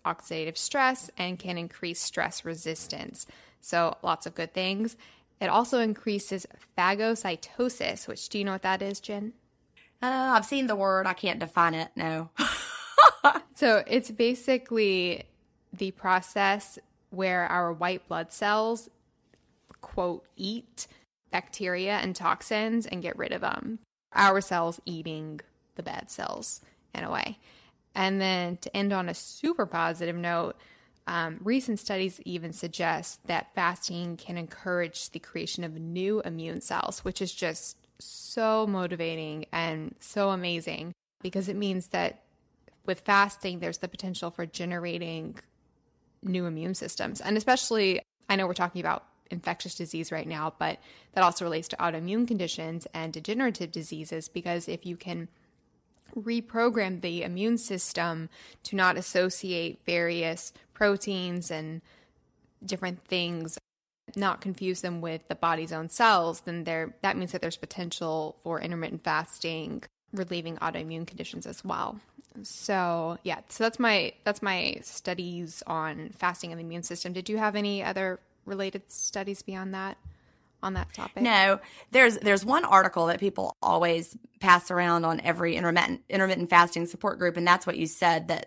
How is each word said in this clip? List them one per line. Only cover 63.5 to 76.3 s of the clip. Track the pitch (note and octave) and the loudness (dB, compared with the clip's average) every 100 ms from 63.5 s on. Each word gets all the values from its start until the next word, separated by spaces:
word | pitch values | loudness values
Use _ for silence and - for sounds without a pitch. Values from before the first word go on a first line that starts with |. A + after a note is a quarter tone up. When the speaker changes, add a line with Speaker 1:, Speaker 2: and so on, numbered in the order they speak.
| - _ _ _ _ - - | -10 _ _ _ _ -12 -2
Speaker 1:
not | G3 - | 0 0
confuse | F#3+ F3+ F#3 F3+ | -4 -4 -4 -2
them | F3+ E3+ | -4 -4
with | E3 D#3+ - | -6 -6 -8
the | |
body's | - E3+ D#3+ E3 | -2 0 0 -2
own | D#3+ D#3+ | -6 -4
cells, | - A#3 G3 E3+ E3 | 4 6 6 4 -2
then | - E3+ | -6 -6
there, | E3 D#3+ E3 - | -4 -4 -4 -2
that | G3 F#3+ | 0 0
means | F3+ | -2
that | F#3 | -4
there's | E3 - | -4 -6
potential | - - F3 - E3+ D#3+ D#3 - | -10 -8 -8 -6 -4 -2 -4 -8
for | E3+ E3 | -6 -4
intermittent | E3 E3+ E3 E3 | -4 -4 -6 -4
fasting | - D#3 E3 - E3 D#3+ D3+ D3 - _ _ | 0 0 -2 -6 -6 -4 -6 -10 -12 _ _
relieving | G3 F3+ F3 E3 D#3+ | -6 -4 -4 -6 -6
autoimmune | E3 E3 D#3+ E3 E3 | -4 -4 -6 -8 -10
conditions | - E3 F3 D#3+ | -10 -10 -10 -12
as | - | -10
well. | F#3+ F3 - G#3+ - _ - - | -6 -4 -4 -8 -16 _ -20 -18
So, | G3+ - - G3 F3 E3+ E3 E3+ | -14 -10 -2 0 0 0 -2 -6
yeah, | F#3 E3 - | -6 -8 -8
so | - | -2
that's | A3+ A#3 | -2 2
my, | A#3+ G#3 - - | 4 4 2 -4
that's | - G3+ | -4 -2
my | G3+ F#3 F3 - | -2 0 -2 -4
studies | - - - F3+ F3+ F3 E3+ - - | -10 -8 -6 -4 -6 -6 -8 -10 -6
on | D#3+ D#3 D3+ D#3+ | -4 -4 -6 -10
fasting | G#3 F3+ | -2 -2